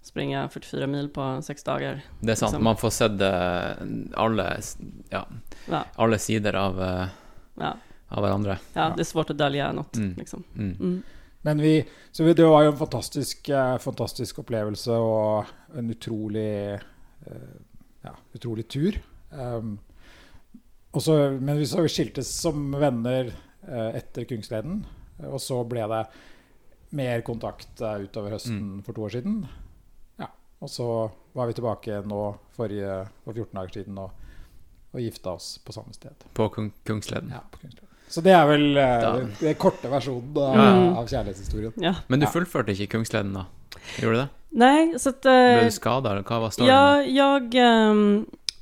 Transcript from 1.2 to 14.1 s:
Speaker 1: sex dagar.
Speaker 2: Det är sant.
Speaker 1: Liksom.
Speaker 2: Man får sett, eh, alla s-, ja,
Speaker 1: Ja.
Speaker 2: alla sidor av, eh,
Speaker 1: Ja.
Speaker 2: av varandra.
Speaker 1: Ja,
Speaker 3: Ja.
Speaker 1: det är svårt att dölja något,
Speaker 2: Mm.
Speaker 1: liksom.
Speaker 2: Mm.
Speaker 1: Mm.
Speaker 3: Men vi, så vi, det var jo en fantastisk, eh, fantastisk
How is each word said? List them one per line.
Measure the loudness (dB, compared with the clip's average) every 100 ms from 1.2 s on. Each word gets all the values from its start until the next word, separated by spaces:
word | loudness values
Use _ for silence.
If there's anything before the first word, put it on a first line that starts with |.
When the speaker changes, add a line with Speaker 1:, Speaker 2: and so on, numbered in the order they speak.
| -6 -6
Speaker 1:
sex | -8 -10
dagar. | -6 -4 -4 -8 -12 -6
Speaker 2:
Det | -2
är | 0
sant. | 0
Speaker 1:
Liksom. | 2
Speaker 2:
Man | 2 2
får | 0
sett, | 2 0 2
eh, | 0 2 0 -2 -4 -8 -8 -8 -6
alla | -2 0 0 -2 -4
s-, | -8 -12 -14 -16 -10
ja, | -10 -10 -14 -16 -16 -6
Speaker 1:
Ja. | -6 -6 0
Speaker 2:
alla | 2 2
sidor | 0 -2 0 -2
av, | -2 -2
eh, | -4 -2 -6 -10 -20 -20 -20 -8
Speaker 1:
Ja. | -8 -8 -18 -20 -10
Speaker 2:
av | -4
varandra. | -2 -2 -2 -6 -8
Speaker 1:
Ja, | -2
Speaker 3:
Ja. | -2 -2
Speaker 1:
det |
är |
svårt | -4 -2 -4
att | -2
dölja | -2 0 -4
något, | -6 -6 -4
Speaker 2:
Mm. | -4 -6
Speaker 1:
liksom. | -12 -14 -14 -8
Speaker 2:
Mm. | -8 -4
Speaker 1:
Mm. | -4 -4 -8 -18 -20 -8
Speaker 3:
Men | -4 0
vi, | 4 2 0 -12 -20
så | 0
vi, | 4
det | 6
var | 8 8
jo | 8
en | 4
fantastisk, | -4 -4 -6 -6 -6 -8 -4
eh, | 0 0 -2
fantastisk | -4 -6 -6